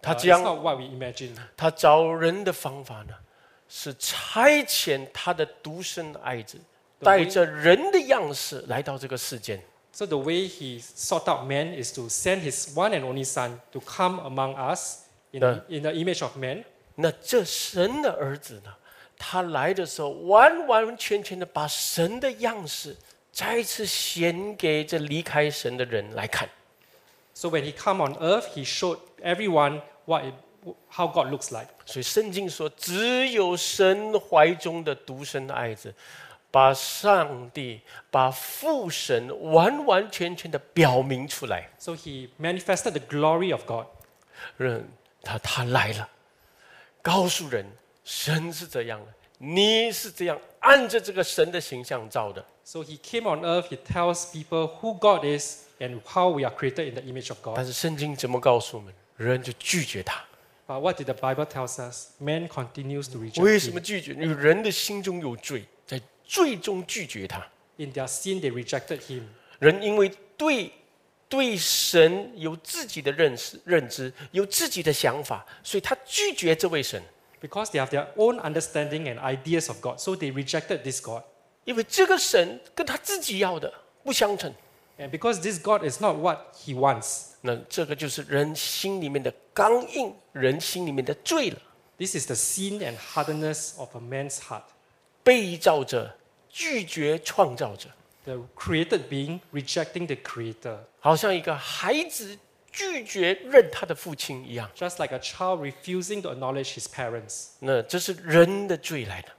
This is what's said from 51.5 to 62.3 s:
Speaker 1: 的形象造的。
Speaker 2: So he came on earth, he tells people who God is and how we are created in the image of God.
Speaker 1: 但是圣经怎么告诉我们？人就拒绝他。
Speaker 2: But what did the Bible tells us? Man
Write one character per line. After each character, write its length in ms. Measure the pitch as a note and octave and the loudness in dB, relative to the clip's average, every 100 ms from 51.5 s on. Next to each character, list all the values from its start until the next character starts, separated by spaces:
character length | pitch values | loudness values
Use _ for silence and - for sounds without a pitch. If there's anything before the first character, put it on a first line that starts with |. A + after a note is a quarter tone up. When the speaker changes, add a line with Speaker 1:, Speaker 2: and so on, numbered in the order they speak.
Speaker 1:
的 80 | F3 | 2
形 240 | - B2+ | -6 -8
象 240 | B2 C3 A2 | -6 -8 -6
造 200 | A#2+ G#2+ | -4 -4
的。 140 | G2 - _ - | -6 -16 _ -16
Speaker 2:
So 160 | E3 | -12
he 180 | D3+ D3+ | -12 -14
came 240 | - A#3 | -8 -4
on 200 | A3 D3+ | -2 0
earth, 260 | E3+ F3 F3 | 2 0 0
he 100 | C#3 | -8
tells 480 | - F3+ F3 E3+ - | -6 0 2 0 -4
people 380 | D#3+ D3+ E3 D#3+ D#3+ | -10 -4 -2 -2 -4
who 160 | A3 G3 | -8 4
God 260 | G#3 F#3 D3 | 6 6 4
is 400 | D3 - - - - | -2 -4 -12 -16 -10
and 200 | B2+ B2 - | -8 -8 -4
how 260 | - F#3 | 2 4
we 140 | D#3 C3 | 4 -2
are 100 | - | -2
created 360 | C3+ C3 D3+ | -4 -4 -6
in 40 | A#2 | -8
the 80 | |
image 280 | C3 B2+ B2 | -12 -12 -10
of 80 | A#2+ | -12
God. 120 | A2+ A2+ | -8 -6
Speaker 1:
但 100 | B2+ | -6
是 60 | |
圣 240 | B2 E3 D3+ | -4 -4 -2
经 180 | D3 C#3 | -6 -4
怎 160 | C3 | -2
么 80 | B2+ | 2
告 220 | C3 A#2+ | 4 4
诉 160 | A2+ A#2 | 2 -10
我 60 | |
们？ 100 | G2+ F#2+ _ - | -16 -20 _ -6
人 260 | A2+ B2+ | 0 0
就 100 | B2+ A#2 | -2 -8
拒 260 | - F3+ C3+ | -2 -2 -2
绝 180 | G2 | -6
他。 200 | F#2 - - - _ _ - | -6 -8 -10 -20 _ _ -10
Speaker 2:
But 140 | C3+ | -2
what 200 | D#3+ F3 | -2 -2
did 40 | C3+ | -4
the 100 | B2+ | -4
Bible 300 | C3 C3+ D3+ | -2 -2 -4
tells 360 | C#3 B2+ - | -6 -8 -8
us? 300 | B2 A#2+ - - | -10 -12 -18 -10
Man 300 | C#3+ | -4